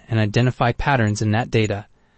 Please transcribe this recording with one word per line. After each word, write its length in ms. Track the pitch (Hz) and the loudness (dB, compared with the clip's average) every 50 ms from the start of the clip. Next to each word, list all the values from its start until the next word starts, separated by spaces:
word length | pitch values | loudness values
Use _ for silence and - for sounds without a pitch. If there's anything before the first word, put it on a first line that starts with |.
| - - | -8 -4
and 120 | 113 110 | 0 0
identify 520 | 107 104 101 120 120 127 123 - 131 120 | 0 0 2 2 2 0 0 0 0 0
patterns 500 | 120 - - 147 143 127 113 104 104 107 | 0 -2 0 0 0 2 2 0 0 0
in 120 | 113 107 104 | -2 0 0
that 180 | 110 - - | 0 0 0
data. 340 | - 117 110 101 104 98 98 - _ _ _ _ _ | 0 0 0 0 -2 -6 -10 -14 _ _ _ _ _